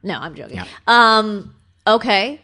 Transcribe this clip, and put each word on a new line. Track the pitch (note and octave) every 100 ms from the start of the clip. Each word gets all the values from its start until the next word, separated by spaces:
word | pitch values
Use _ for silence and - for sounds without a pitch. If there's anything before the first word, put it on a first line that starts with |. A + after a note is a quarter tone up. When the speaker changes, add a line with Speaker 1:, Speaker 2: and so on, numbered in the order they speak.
Speaker 1:
No, | G3 C#3
I'm | E3 D3
joking. | G#2+ D#3
Speaker 2:
Yeah. | F#3 - -
Speaker 1:
Um, | A#3+ A3+ A3 G#3+ G#3 - _ _ _ -
okay. | A3+ A#3 G3+ A3+ D4+